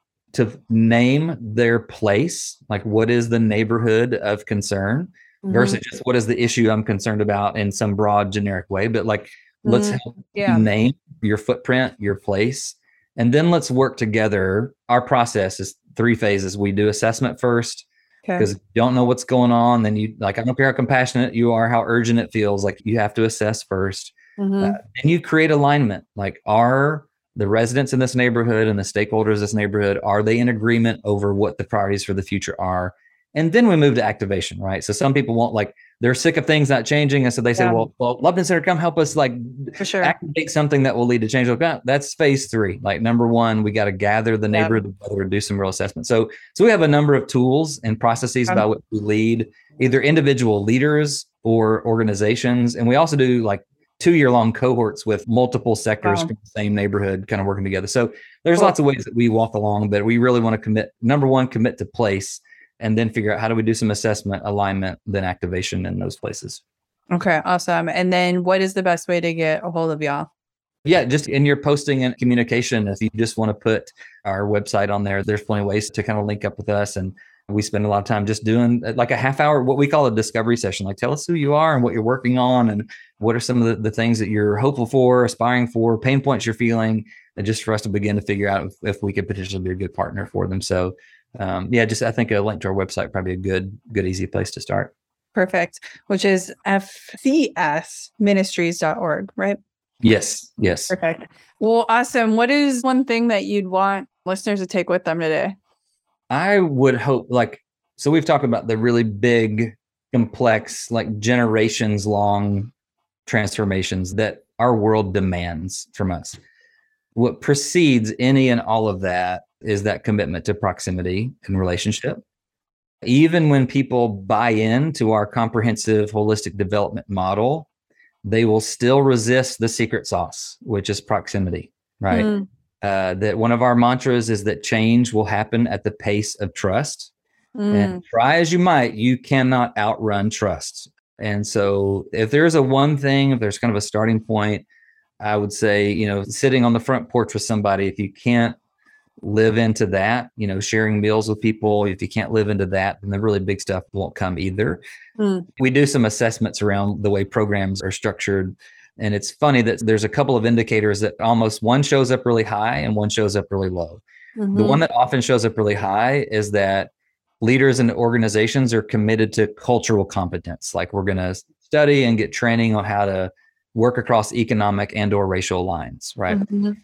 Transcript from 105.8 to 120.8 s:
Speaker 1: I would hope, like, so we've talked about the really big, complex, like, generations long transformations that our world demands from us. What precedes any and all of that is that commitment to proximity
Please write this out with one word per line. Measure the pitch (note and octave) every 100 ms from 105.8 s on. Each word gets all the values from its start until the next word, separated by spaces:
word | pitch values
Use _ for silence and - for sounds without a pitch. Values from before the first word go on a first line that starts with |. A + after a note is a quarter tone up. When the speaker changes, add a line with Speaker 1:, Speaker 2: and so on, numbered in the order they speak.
| _ _ _ _ -
Speaker 1:
I | C3 F#3 G3+
would | E3+ C3 C3+ B2
hope, | B2+ B2+ -
like, | B2 A2+ - _ _ _ -
so | C#3+
we've | D#3
talked | D#3 D3
about | C3 A2+ A2
the | A2
really | A#2+ A#2+
big, | A2 G2+ A#2+ A#2 A2 G#2+ A#2 - _ _ _
complex, | B2 A2+ - B2 A2 G#2+ - -
like, | A#2 G#2+ G#2+
generations | G#2+ B2 A#2 A2 A2 - A2 G#2 G#2
long | G2+ G2+ G2+ G2+ G2+ A2 - _ _ _ _ -
transformations | A2+ G2+ - G2+ F#2+ F2+ F#2+ F2+ G2
that | G#2+ - _ -
our | A#2+ A#2
world | G#2+ A2 G2
demands | G2 F#2+ F2 F2 D#2+ F#2 - -
from | - F#2+
us. | E2+ - - _ _ _ _ _ _ _
What | A2 A#2+ -
precedes | - C#3+ - F3+ D#3 B2 A2 -
any | B2+ C3+ C3
and | A#2
all | A2 A2 G#2+
of | F#2
that | F#2+ F2+ F2+ F2+ - _
is | G#2+ G2+
that | G#2 F2+
commitment | - G#2 D#2 E2+
to | G2+
proximity | - G2 F2